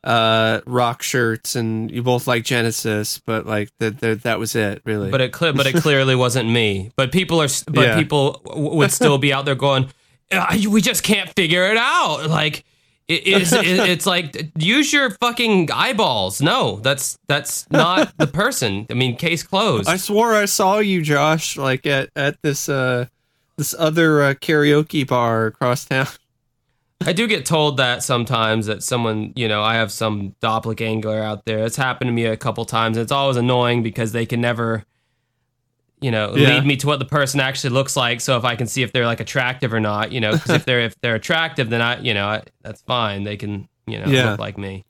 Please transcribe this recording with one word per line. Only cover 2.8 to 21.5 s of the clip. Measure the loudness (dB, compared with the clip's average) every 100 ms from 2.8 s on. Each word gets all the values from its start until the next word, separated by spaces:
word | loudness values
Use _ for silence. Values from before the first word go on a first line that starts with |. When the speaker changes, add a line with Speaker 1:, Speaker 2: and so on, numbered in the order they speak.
| -2 -2 -2 -6 -4
Speaker 1:
but, | -4
like, | -2 -4 -4 _
the, | -4
the, | -2 -2 -2
that | -2 -2
was | -2 0
it, | -2 -2 -4
really. | -4 0
Speaker 2:
But | 0
it | -2
cle-, | 0 0
but | 2 2
it | 2
Speaker 1:
<laughs> |
Speaker 2:
clearly | 4 4 4
wasn't | 4 2 2 2
me. | 2 2 0 -4 -2
But | 0
people | 0 2 2
are |
s-, | 2 -2
but | -2 2 4
Speaker 1:
Yeah. | 4
Speaker 2:
people | 2 2 0 -2 -12
w-, | -4 -2 2
would | 2
still | 4 4 4
be | 2
out | 2
there | 0
going, | 0 2 2 0 -6 _ _ _
"Uh, | -2 0 0 4
we | 4
just | 2 0
can't | 0 0 0 0
figure | 2 2 2
it | 2
out." | 2 2 2 0 -2
Like, | 0 0 -4 _ _ _ _ _
it, | -2 2
it's, | 2 4
it, | 2 4
Speaker 1:
<laughs> |
Speaker 2:
it's | 2 2 0 0
like, | -2 -2 -8 -10 -4
use | 0 2 2
your | 2 0
fucking | 0 -2 0 2 2 2
eyeballs. | 0 0 2 0 2 -2 0
No, | 0 2 0 -2
that's, | -2 -2 -4 -10 _
that's | -4 -2 -10 0
not | 2 4 2 0 0
the | -2
person. | 0 -2 0 -2 -4 -4
I |
mean, | -2 -2 0
case | -2 -2
closed. | -2 0 2 0 0
Speaker 1:
I | -2
swore | 0 2 4
I | 2
saw | 2 2 2 2
you, | 2 0
Josh, | 2 2 2 0 -2